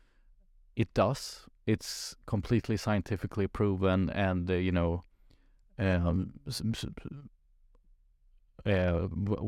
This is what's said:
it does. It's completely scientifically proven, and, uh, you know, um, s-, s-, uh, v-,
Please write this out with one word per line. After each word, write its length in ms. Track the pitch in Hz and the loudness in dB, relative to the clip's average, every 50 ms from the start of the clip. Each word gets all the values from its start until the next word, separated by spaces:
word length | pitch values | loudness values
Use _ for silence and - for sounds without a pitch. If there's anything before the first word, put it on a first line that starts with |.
| _ _ _ _ _ - - _ _ _ _ - - _ _ | _ _ _ _ _ -20 -20 _ _ _ _ -20 -20 _ _
it 180 | - 110 - - | -2 -2 0 2
does. 520 | - 98 101 131 - - - - - - - - _ _ | 2 4 4 2 -2 -6 -12 -14 -16 -20 -20 -20 _ _
It's 500 | - 110 104 - - - - - - - - - | 0 0 0 0 -8 -10 -10 -10 -12 -12 -14 -6
completely 500 | - - 101 - - 123 113 - - 113 | -4 -2 -2 0 2 2 2 2 0 -2
scientifically 720 | 101 - - 107 101 - - 104 95 - 101 - - 98 | -2 0 0 0 0 0 -2 -4 -4 -4 -6 -2 -2 -2
proven, 640 | 95 - - 107 104 98 92 95 95 92 95 95 - | -2 0 0 2 2 2 2 4 4 4 4 2 0
and, 400 | - - 101 95 92 92 87 90 | 0 0 0 2 2 0 0 0
uh, 40 | 92 | 0
you 180 | 90 92 92 90 | 2 2 2 2
know, 320 | 87 85 85 85 85 - - _ _ - - - _ _ _ _ _ _ _ _ - | 2 2 2 0 -2 -4 -10 _ _ -20 -20 -20 _ _ _ _ _ _ _ _ -2
um, 540 | 98 95 92 87 87 85 85 92 92 - - - - | 0 2 2 4 2 2 2 0 0 -2 -6 -12 -10
s-, 160 | - 127 - - 107 117 | -8 -8 -4 -2 -4 -4
s-, 100 | - - - - - - - - 143 143 - - _ _ _ _ _ _ _ _ - _ _ - _ _ _ _ _ _ _ _ - _ _ _ - - | -4 -6 -8 -10 -10 -14 -14 -14 -14 -16 -18 -20 _ _ _ _ _ _ _ _ -20 _ _ -20 _ _ _ _ _ _ _ _ -20 _ _ _ -8 -2
uh, 400 | - 101 92 90 90 87 82 85 | 0 2 2 4 2 2 2 0
v-, 300 | 92 - - 98 101 107 - - | -2 -2 -2 -2 -2 -2 -2 -2